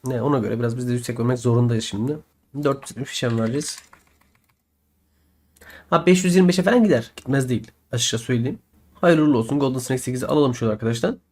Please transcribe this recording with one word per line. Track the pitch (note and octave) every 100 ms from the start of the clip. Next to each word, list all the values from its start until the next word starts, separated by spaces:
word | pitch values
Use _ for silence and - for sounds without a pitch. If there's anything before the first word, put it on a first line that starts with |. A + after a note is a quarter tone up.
| B2+
Ne, | B2+
ona | B2+ C#3
göre | G#2+ A2+
biraz | A#2+ A#2+
biz | B2
de |
yüksek | B2 A#2+ A#2+
vermek | A#2 B2
zorundayız | B2 A#2 A#2+ A2+
şimdi. | A2 G2+ B2 D3+ - _ _ C#3
Dört | C#3+ C3+
yüz | -
yetmiş | - B2
şişem | - B2 A2+
vereceğiz. | A2+ C3+ D#3 - _ - _ _ _ _ _ _ _ _ _ _ _ _ _ _ _ _ - - _
Ha, | E3 F3+
beş | F#3
yüz | F#3 F3+
yirmi | F3+
beşe | F3+
falan | F3+ B3
gider. | G#3+ B2+ A#2 -
Gitmez | - C3+ B2+
değil. | A#2+ - _ _
Açıkça | A#2+ - A2+
söyleyeyim. | - B2 B2 A3 _ _ _
Hayırlı | - F3 D#3+
uğurlu | D3+ B2
olsun. | A#2 C#3+
Golden | C3+ C3
Snake | A#2+ C3
sekizi | - B2+ C3
alalım | D3+ C#3 B2
şöyle | A2+
arkadaştan. | G#2+ A2+ A#2 F3+ C4 _